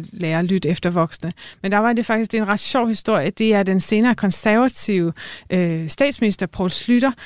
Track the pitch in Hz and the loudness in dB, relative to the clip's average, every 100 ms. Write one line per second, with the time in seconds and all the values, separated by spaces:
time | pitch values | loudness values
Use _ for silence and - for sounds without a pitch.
0 | 165 - 165 160 175 190 151 170 175 175 | -8 -8 -4 -2 0 0 0 -2 0 0
1 | 165 - 165 - - - 196 208 226 233 | -2 -4 -10 -10 -16 -10 -2 0 2 0
2 | 233 220 226 220 208 208 - 262 233 214 | 0 0 0 -2 0 -2 0 0 0 0
3 | - 214 143 - 220 208 190 190 - 214 | 0 0 0 0 2 2 2 0 2 2
4 | 240 233 202 - 226 214 254 - - 190 | 2 2 0 0 2 2 2 0 0 0
5 | 170 - - - - 185 175 160 160 - | 0 -4 -12 -16 -4 0 0 -2 -4 0
6 | - 185 220 190 180 - 185 - - 240 | 0 2 0 0 -4 -4 -4 -2 0 2
7 | 262 - | 2 -2